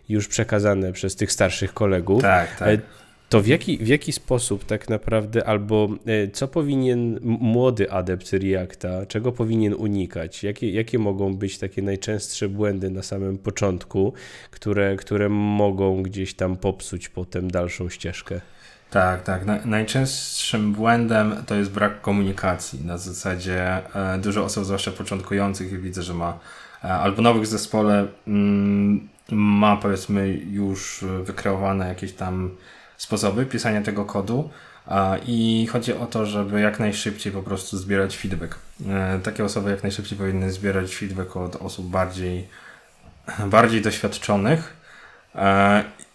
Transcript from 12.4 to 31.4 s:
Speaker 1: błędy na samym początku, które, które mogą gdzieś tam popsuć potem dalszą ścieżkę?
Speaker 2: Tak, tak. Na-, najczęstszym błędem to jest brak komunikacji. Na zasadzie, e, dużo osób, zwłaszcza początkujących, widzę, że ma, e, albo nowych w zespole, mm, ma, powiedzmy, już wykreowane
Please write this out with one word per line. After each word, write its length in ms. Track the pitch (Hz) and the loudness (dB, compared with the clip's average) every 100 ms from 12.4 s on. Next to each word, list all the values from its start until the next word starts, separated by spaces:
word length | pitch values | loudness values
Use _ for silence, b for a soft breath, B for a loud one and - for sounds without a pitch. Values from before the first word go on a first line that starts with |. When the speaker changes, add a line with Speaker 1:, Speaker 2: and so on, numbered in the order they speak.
| 104 | -4
Speaker 1:
błędy 400 | 98 104 98 95 | 0 0 0 -4
na 140 | 92 | -6
samym 340 | 95 98 98 95 | -6 -4 -4 -4
początku, 760 | 104 95 101 90 - 98 98 - B B B | -4 0 0 0 -2 0 0 -2 B B B
które, 440 | - 104 101 98 98 | -10 -2 2 2 0
które 340 | - 104 101 | -2 0 2
mogą 720 | 104 104 104 104 95 98 95 | 2 2 4 2 4 2 2
gdzieś 300 | 95 101 95 | -2 -4 -6
tam 240 | - 92 92 | -2 -2 0
popsuć 520 | 101 95 - 90 - | -2 -2 -6 -10 -10
potem 420 | - 92 95 92 | -10 -8 -4 -2
dalszą 380 | 90 87 - 90 | -2 -2 -4 -8
ścieżkę? 520 | - - 92 - 87 - B B B - | -6 -8 -8 -8 -10 -10 B B B -2
Speaker 2:
Tak, 340 | 98 92 90 | 2 2 2
tak. 220 | 92 92 95 | -2 -4 0
Na-, 200 | 104 117 | -2 0
najczęstszym 1080 | 107 110 131 135 - - - - 113 107 | 0 0 0 0 -2 -6 -4 -2 0 2
błędem 600 | 101 113 117 113 113 107 107 - | 2 4 4 4 4 2 0 -2
to 80 | 104 | 0
jest 160 | 101 | 0
brak 300 | 98 104 - | 2 0 0
komunikacji. 840 | - 101 95 95 95 87 - 65 80 | 0 2 2 0 -2 -2 -4 -8 -8
Na 120 | 87 | -6
zasadzie, 840 | 92 87 98 90 92 90 90 92 - 101 | -8 -8 -4 -4 -2 -2 0 -2 -4 -4
e, 240 | 95 92 | -2 -2
dużo 240 | 101 104 | 0 0
osób, 220 | 92 - 98 | -2 -2 -2
zwłaszcza 260 | 98 - | -2 -4
początkujących, 880 | 87 92 98 92 101 98 98 92 95 | -6 -6 -6 -2 0 0 -2 -6 -6
widzę, 220 | 92 92 | -8 -8
że 100 | 87 | -6
ma, 260 | 87 85 85 B B B B | -4 -4 -6 B B B B
e, 40 | - | -4
albo 340 | 92 98 98 | 0 2 4
nowych 220 | 117 113 | 4 4
w 40 | 107 | 2
zespole, 600 | 107 - 110 107 104 98 - - | -2 0 2 4 4 2 -4 -2
mm, 840 | 101 101 101 101 101 101 104 - _ - | 2 4 4 4 4 4 2 0 _ -4
ma, 460 | 107 104 104 104 104 | 2 4 6 6 4
powiedzmy, 640 | 104 95 - 101 98 90 80 | 2 -2 0 0 0 -2 -4
już 540 | 101 98 95 - - 95 95 | -2 -2 -2 -8 -8 -6 -6
wykreowane 640 | 92 95 | -6 -4